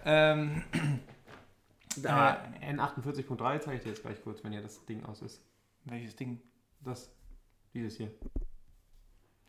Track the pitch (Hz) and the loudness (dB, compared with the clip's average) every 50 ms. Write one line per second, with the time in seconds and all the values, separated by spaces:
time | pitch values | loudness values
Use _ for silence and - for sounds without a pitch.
0 | - 151 156 156 156 156 156 151 151 147 151 165 - - - 165 156 147 139 123 | 4 6 8 10 10 8 8 6 2 0 0 -2 -2 0 0 2 2 2 2 0
1 | - - - - - - - - - - - _ _ _ _ _ - - - 143 | -2 -8 -18 -20 -20 -20 -20 -20 -20 -20 -20 _ _ _ _ _ -12 -10 -6 -2
2 | 135 151 147 139 143 160 156 - - - - - 143 147 147 143 139 143 - 131 | 0 4 6 8 8 8 6 4 -2 -10 -12 -8 -6 -4 0 0 0 0 0 -2
3 | 120 143 143 139 131 - 127 113 117 131 143 151 147 147 131 117 - 110 104 - | -4 -2 -4 -4 -4 -4 -2 0 2 2 2 0 -2 -4 -6 -4 -4 -6 -8 -6
4 | - 117 107 - - 117 107 - - 110 107 104 107 107 - - - - 110 110 | -8 -10 -10 -8 -10 -10 -10 -8 -8 -8 -8 -8 -8 -10 -14 -14 -12 -10 -10 -8
5 | - 107 107 - - 107 - - - _ _ _ _ _ _ _ - 127 120 117 | -8 -10 -12 -12 -12 -14 -14 -16 -20 _ _ _ _ _ _ _ -12 -10 -8 -8
6 | 117 107 - - 131 123 120 120 - _ _ _ _ _ _ _ 139 127 120 - | -8 -10 -8 -8 -8 -6 -8 -8 -12 _ _ _ _ _ _ _ -8 -8 -8 -8
7 | - - - - - - - - - _ _ _ _ _ - 123 113 107 110 - | -10 -16 -20 -20 -20 -20 -20 -20 -20 _ _ _ _ _ -6 -6 -6 -4 -4 -6
8 | 110 107 - - - - - - - - - - - - - - _ _ - - | -8 -8 -8 -10 -10 -4 -2 -2 -2 -4 -6 -12 -16 -20 -20 -20 _ _ -20 -20
9 | - - - - _ _ _ _ _ | -20 -20 -20 -20 _ _ _ _ _